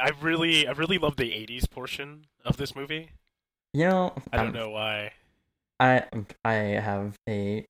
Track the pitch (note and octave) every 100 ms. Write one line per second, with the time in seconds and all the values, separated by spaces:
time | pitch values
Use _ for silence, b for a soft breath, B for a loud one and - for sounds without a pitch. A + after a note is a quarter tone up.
0 | C3 D3 D#3+ E3 E3 D#3+ C3+ C#3 E3 F#3
1 | D3+ C#3+ A#2 G#2+ G#2+ B2 - - B2+ -
2 | C#3 D3+ D3+ _ A#2+ - C#3 C#3 C#3 D#3
3 | D#3+ - _ _ _ _ _ C#3 F3 F#3
4 | F3+ - - A#2+ A2 A2+ A2 G#2+ A2 G#2
5 | G#2 - _ _ _ _ _ - B2+ B2+
6 | - A2+ G2+ - A2+ A2 G#2 G#2 G#2+ G2+
7 | G#2 - - G#2 G2+ G#2+